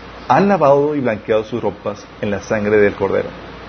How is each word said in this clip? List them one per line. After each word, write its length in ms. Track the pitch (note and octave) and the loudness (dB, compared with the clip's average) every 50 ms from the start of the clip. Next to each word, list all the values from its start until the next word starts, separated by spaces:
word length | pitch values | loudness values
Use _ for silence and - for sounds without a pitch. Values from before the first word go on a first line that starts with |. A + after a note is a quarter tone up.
| - - - - - - | -20 -20 -18 -12 -2 2
Han 180 | B2 D#3 F#3+ G3+ | 2 2 4 2
lavado 480 | G3+ E3 D#3 C3+ C#3+ C#3+ C#3+ D3+ D3+ | 2 4 4 4 4 4 4 0 0
y 60 | D3 | -2
blanqueado 420 | B2 A#2+ A2 G#2 - - A2 G#2+ G#2+ | -2 -2 -2 -4 -2 0 0 0 0
sus 180 | - A#2+ A2+ | -2 -6 -4
ropas 440 | G2 G#2 F#2 - - G#2+ G2+ - - - - - | -4 -4 -6 -6 -8 -8 -8 -8 -14 -20 -12 -8
en 100 | A2 G#2 | -6 -4
la 80 | G2+ F#2+ | -4 -6
sangre 380 | - - A2+ G#2+ G#2 G#2 G#2+ G#2+ | -4 -4 -4 -2 0 2 4 4
del 160 | G2+ G2+ - | 4 4 2
Cordero". 340 | - G2 F#2+ F#2+ - - - - - - - - - - | 0 -2 0 0 -2 -2 -4 -8 -14 -16 -16 -18 -18 -18